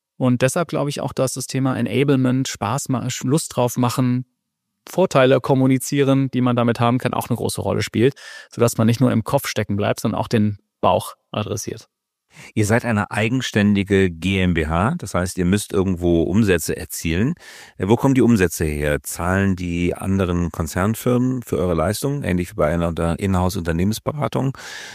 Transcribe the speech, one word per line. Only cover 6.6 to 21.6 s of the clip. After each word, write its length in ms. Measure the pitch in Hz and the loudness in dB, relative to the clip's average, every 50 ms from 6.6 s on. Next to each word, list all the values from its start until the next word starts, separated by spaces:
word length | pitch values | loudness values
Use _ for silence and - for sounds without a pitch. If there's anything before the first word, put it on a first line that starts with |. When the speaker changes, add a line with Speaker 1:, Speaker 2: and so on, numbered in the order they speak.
| 117 120 117 - | 2 2 2 2
Speaker 1:
haben 200 | 120 117 123 123 | 2 2 2 0
kann, 160 | - 123 - | 0 -2 -4
auch 160 | 120 - - | -4 -4 -4
eine 80 | 120 107 | -4 -2
große 240 | - 104 - - | -2 -4 -4 -4
Rolle 180 | 98 98 101 107 | -2 -2 -2 -2
spielt, 360 | 107 - - 104 117 139 - - - - - - - - | -2 -2 0 2 2 2 2 0 -12 -20 -20 -20 -20 -8
sodass 260 | - - 117 117 - | -2 0 0 2 2
man 100 | - 113 | 2 2
nicht 140 | 110 117 - | 2 4 4
nur 120 | 131 123 | 2 2
im 120 | 113 113 - | 2 0 -2
Kopf 220 | - - 139 - | 0 -2 -2 -2
stecken 300 | - - - 104 - 101 | -2 -4 -4 -4 -2 -2
bleibt, 240 | 101 101 110 - - | -2 0 -2 -2 -2
sondern 200 | - 113 95 90 | -2 -4 -2 -4
auch 80 | 104 - | -2 0
den 300 | - 113 104 107 104 - _ _ _ _ | 0 2 2 0 -2 -4 _ _ _ _
Bauch 320 | - 98 90 107 - - - _ _ _ | 2 2 2 2 0 -4 -12 _ _ _
adressiert. 580 | - 107 107 95 104 104 - - - - - _ _ _ _ _ _ _ _ _ _ - - - - | -6 -6 -6 -4 -6 -8 -8 -8 -10 -12 -14 _ _ _ _ _ _ _ _ _ _ -20 -16 -6 -2
Speaker 2:
Ihr 100 | 117 107 | 0 2
seid 200 | 98 110 123 - | 2 2 2 2
eine 260 | 120 113 104 101 - | 0 0 0 0 -2
eigenständige 960 | - 104 107 113 127 131 - - - 110 101 104 104 98 98 98 101 95 95 92 | -2 -2 -2 -2 -2 -4 -4 -2 0 2 4 4 4 2 2 2 4 4 4 2
G 320 | 85 80 80 92 98 95 | 0 -2 -2 0 2 2
M 140 | 92 90 85 | 2 2 2
B 140 | 85 80 78 | 2 0 0
H, 260 | 82 85 95 123 175 175 | 0 2 2 0 0 -4
das 160 | - 104 - | -6 -4 -4
heißt, 220 | 90 90 95 - | -2 -2 -2 -2
ihr 80 | 90 90 | -2 0
müsst 280 | 90 98 101 - - | 2 2 0 0 -2
irgendwo 500 | - 101 92 98 92 82 90 87 85 82 | 0 0 0 0 0 0 2 2 4 4
Umsätze 540 | 80 - 90 110 113 98 90 82 - - - | 2 2 2 2 4 4 2 0 0 -4 -6
erzielen. 580 | - 85 - - - - 82 80 90 113 143 175 - - - - - - - _ | -8 -8 -12 -10 -6 -4 -2 0 0 0 -2 -2 -6 -10 -20 -20 -20 -20 -16 _
Äh, 120 | - 95 95 | -2 2 2
wo 80 | 117 | 4
kommen 180 | - - 139 135 | 4 4 4 4
die 80 | 131 | 4
Umsätze 420 | 117 117 120 101 92 85 - - 85 | 6 6 6 4 4 2 2 0 -2
her? 380 | 78 76 73 73 73 73 71 | -2 -2 -2 0 0 0 -2
Zahlen 540 | - - - - 85 90 92 98 98 98 92 | -4 -6 -8 -4 -2 0 2 2 2 0 0
die 400 | 87 90 87 87 85 87 85 - | -2 -4 -4 -2 0 0 -2 -2
anderen 560 | - - 95 95 95 95 87 90 87 87 82 | -2 -2 -2 0 0 0 0 0 -2 -2 -2
Konzernfirmen 920 | - - 82 78 - 90 90 104 113 - - 123 123 123 127 127 131 127 | -4 -6 -6 -4 -2 -2 0 0 -2 -2 -2 0 0 0 0 -2 -2 -4
für 160 | 117 - - | -6 -4 -2
eure 160 | 69 | -2